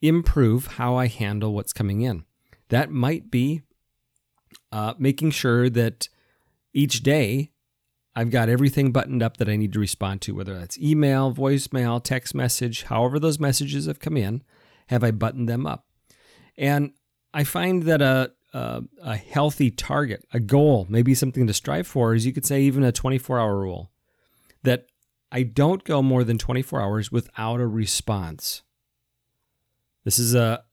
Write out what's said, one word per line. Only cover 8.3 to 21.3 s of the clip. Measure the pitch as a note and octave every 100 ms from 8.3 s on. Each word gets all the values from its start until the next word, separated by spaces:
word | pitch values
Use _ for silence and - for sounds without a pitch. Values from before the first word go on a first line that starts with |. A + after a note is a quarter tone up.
got | A#2+ A2+
everything | B2 C#3 C#3 C3+
buttoned | B2+ - B2+
up | A2+ -
that | G#2+
I | G#2+
need | G#2+
to | G2+
respond | G2+ - G2 G2
to, | -
whether | F#2+ F#2+ F#2
that's | E2+ -
email, | D3 D3+ C#3+ C3+ C3+
voicemail, | B2 C3+ C#3 - B2+ A#2+ A#2+
text | - C3 -
message, | C#3 B2+ - B2 A2+
however | - A2+ B2+ D3
those | D#3+ D3
messages | C#3+ B2+ C#3+ C#3+ D3+
have | D3
come | D#3 D3+
in, | G2+ A#2+ - _ _ _ -
have | B2
I | A#2
buttoned | G#2+ A2+ C3 A#2
them | A#2+ D2+
up? | - _ _ _ _ _ _ _ -
And | C#3 C#3+ C#3+ - _ _ _
I | D3+
find | C#3 F3 F3+ F#3
that | D#3+ D#3
a, | C3+ C3 C3 - _
a, | B2+ A#2+ A#2+ A#2+ _
a | D#3+ G#2+
healthy | - C#3+ D3 - C3+
target, | - - C#3+ C#3 G2+ _
a | A#2
goal, | G#2 C#3 D3+ A#2+ F#2
maybe | A2+ A#2+
something | C3 C3+